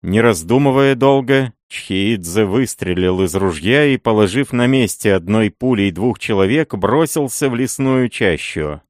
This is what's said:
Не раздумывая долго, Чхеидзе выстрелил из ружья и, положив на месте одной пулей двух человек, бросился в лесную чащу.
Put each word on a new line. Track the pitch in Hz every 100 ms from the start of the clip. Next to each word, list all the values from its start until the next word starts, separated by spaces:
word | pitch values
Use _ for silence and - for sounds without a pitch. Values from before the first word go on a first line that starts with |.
Не | 85 101
раздумывая | 117 92 82 123 143 131 139 131
долго, | 135 139 127 135 127 _ _
Чхеидзе | - - 95 98 113 85 98
выстрелил | 104 107 123 - 90 90 92 92
из | 92
ружья | 95 95 80 87 135 147
и, | 131
положив | - 107 101 113 139
на | 120 123
месте | 135 110 - 107
одной | 95 85 110 107
пулей | - 127 117 98
двух | 85 120 107
человек, | - 101 95 143 156 101
бросился | 98 135 160 160 139 - 139
в | 120
лесную | 131 - 135 131 123
чащу. | - 104 78 - - 76 73 _